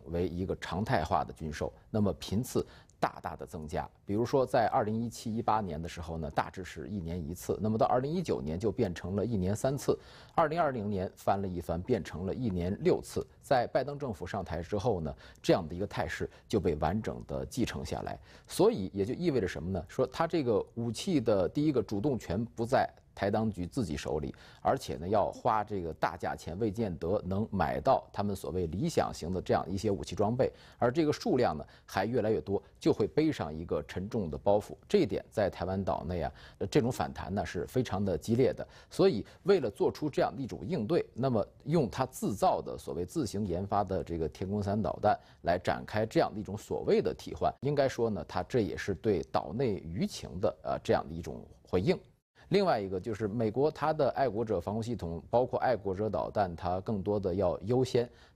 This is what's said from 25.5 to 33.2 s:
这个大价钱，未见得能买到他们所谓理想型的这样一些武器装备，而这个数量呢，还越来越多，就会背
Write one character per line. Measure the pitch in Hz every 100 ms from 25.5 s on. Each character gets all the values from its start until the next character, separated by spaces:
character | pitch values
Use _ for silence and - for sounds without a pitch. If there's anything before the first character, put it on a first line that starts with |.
| 110
这 | 104 101
个 | 82
大 | 78 - 85
价 | 90 76
钱， | - 90
未 | 113
见 | 98 110 82
得 | 82 101 90
能 | 95 113
买 | 98 76 64
到 | - 131 -
他 | -
们 | 101 98
所 | -
谓 | 87 85
理 | 87 165
想 | - 78
型 | - 78
的 | 90
这 | -
样 | 107 -
一 | 98
些 | 107
武 | 98
器 | - 87
装 | 104 123
备， | 123 - - -
而 | 120
这 | 131 151
个 |
数 | - 240 135
量 | 110 78
呢， | - - -
还 | - 101
越 | 123
来 | 104
越 | 98
多， | 85 98 - -
就 | 165
会 | - 107
背 | -